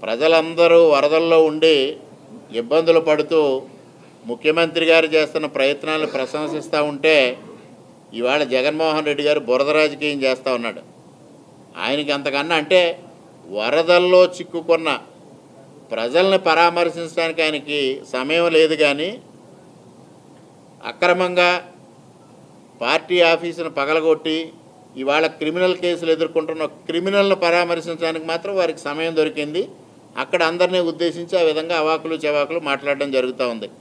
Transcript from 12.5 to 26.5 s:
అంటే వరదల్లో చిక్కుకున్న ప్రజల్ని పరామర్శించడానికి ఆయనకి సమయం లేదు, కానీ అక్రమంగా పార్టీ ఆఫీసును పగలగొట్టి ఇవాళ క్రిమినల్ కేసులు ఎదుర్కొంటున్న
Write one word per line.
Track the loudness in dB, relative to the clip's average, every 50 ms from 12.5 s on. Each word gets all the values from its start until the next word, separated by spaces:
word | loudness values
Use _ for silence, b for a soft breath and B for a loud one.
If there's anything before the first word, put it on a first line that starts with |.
| -2
అంటే | -2 0 2 2 2 4 2 -2 -6 -12 -20 -20 -20 -20 -20 -20 -20 -18 -10 -8 -4
వరదల్లో | -2 0 0 0 2 4 4 4 4 6 6 6 6
చిక్కుకున్న | 4 2 -8 -14 -10 -10 -10 0 0 0 0 2 -2 -4 -4 -6 -14 -20 -20 -20 -20 -20 -20 -20 -20 -20 -20 -20 -20 -20 -20 -16 -10
ప్రజల్ని | -8 -4 -4 0 2 2 2 4 2 2
పరామర్శించడానికి | 2 2 4 4 4 4 4 2 -2 -2 -2 -6 -10 -8 -4 -4 -4 -4 -2 -2 -2
ఆయనకి | -2 -2 -4 -8 -6 -6 -4 -2 -4 -4 -6 -10 -8 -6
సమయం | -6 -4 -2 -2 0 0 2 4
లేదు, | 4 4 4 4
కానీ | 2 2 0 0 -2 -4 -8 -8 -12 -18 -20 -20 -20 -20 -20 -20 -20 -20 -20 -20 -20 -20 -20 -20 -20 -20 -20 -20 -20 _ -20 -20 -20 -20 -20 -20 -20 -20 -20 -20 -16 -14 -14
అక్రమంగా | -6 0 2 2 2 2 0 0 2 2 2 2 2 0 -4 -10 -20 -20 -20 -20 -20 -20 -20 -20 -20 -20 -20 -20 -20 -20 -20 -20 -20 -20 -20 _ _ -8
పార్టీ | -2 0 0 -2 0 -2 2 4
ఆఫీసును | 4 4 4 0 -2 -6 -8 -6 -8 -8
పగలగొట్టి | -4 -4 -2 0 0 0 2 2 0 0 0 -4 -4 -4 -6 -8 -14 -20 -20 -20 -20 -20 -20 -20 -14
ఇవాళ | -8 -4 0 0 2 0
క్రిమినల్ | 0 -2 -4 -6 -6 -2 0 0 0 -2
కేసులు | -2 -2 -4 -4 -2 0 -2
ఎదుర్కొంటున్న | 0 0 0 -2 -2 -4 -4 -4